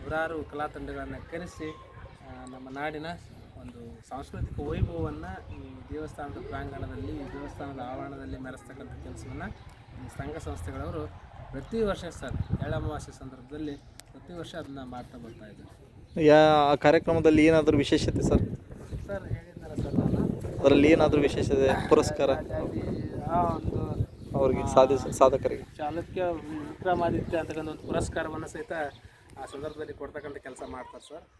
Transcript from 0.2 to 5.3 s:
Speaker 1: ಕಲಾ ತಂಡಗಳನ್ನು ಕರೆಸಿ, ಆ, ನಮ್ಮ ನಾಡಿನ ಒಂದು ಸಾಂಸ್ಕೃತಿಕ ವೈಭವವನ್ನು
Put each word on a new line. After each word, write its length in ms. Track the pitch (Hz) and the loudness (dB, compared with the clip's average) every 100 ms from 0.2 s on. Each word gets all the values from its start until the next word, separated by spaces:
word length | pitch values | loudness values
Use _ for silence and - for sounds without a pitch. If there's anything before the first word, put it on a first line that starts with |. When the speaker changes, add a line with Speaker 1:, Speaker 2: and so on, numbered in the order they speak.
| 165 165 | -2 -6
Speaker 1:
ಕಲಾ 240 | 143 147 151 | -8 -6 -8
ತಂಡಗಳನ್ನು 640 | 147 139 139 135 131 - | -8 -10 -8 -10 -10 -10
ಕರೆಸಿ, 400 | 165 175 - 156 | -10 -10 -10 -12
ಆ, 760 | 156 - - - - - 127 127 | -12 -16 -18 -18 -20 -18 -16 -14
ನಮ್ಮ 240 | 131 131 | -14 -12
ನಾಡಿನ 360 | 135 151 151 160 170 - - - - | -8 -6 -6 -10 -12 -14 -20 -20 -18
ಒಂದು 480 | 123 120 117 117 - | -16 -16 -16 -18 -14
ಸಾಂಸ್ಕೃತಿಕ 500 | 131 135 127 120 - | -12 -10 -8 -6 -6
ವೈಭವವನ್ನು 960 | 147 170 180 170 160 151 175 | -6 0 0 0 -6 -6 -10